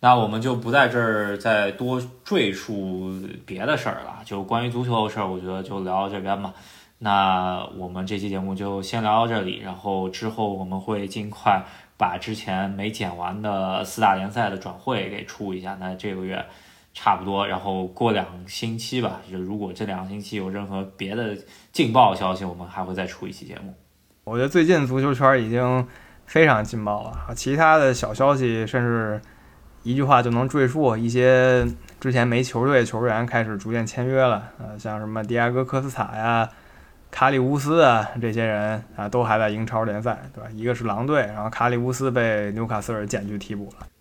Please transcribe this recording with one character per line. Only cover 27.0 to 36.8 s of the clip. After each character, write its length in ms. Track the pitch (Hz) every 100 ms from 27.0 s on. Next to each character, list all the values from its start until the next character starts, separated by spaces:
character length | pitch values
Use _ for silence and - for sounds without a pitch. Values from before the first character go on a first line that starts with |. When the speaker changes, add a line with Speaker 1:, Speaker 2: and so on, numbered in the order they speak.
Speaker 2:
了， 320 | 113 - - 117
其 200 | - 143
他 220 | 160 156
的 160 | 139
小 200 | 123 104
消 200 | 110 135
息 320 | 143 127 113 107
甚 160 | 127
至 400 | 120 117 110 107 - - - - - -
一 100 | 113
句 80 | 131
话 220 | 139 135
就 80 | 120
能 160 | 117 131
赘 180 | 143 131
述， 300 | 143 143 110
一 140 | 117
些 580 | 120 127 127 127 127 120 120 - -
之 140 | 131
前 120 | 127 120
没 160 | 120
球 240 | 127 120 127
队 200 | 139 117
球 200 | 113 120
员 200 | 110 120
开 180 | 120
始 140 | 110 104
逐 160 | 101
渐 120 | 117 113
签 200 | - 123
约 180 | 131
了， 280 | 127 104 113 -
呃， 220 | 107 104
像 180 | 110 107
什 80 | 107
么 160 | 110
迪 120 | 107
亚 160 | 117 120
哥 160 | 123 131
科 160 | 135
斯 120 | 139
塔 220 | 127 110 110
呀、 340 | 113 117 113 - - -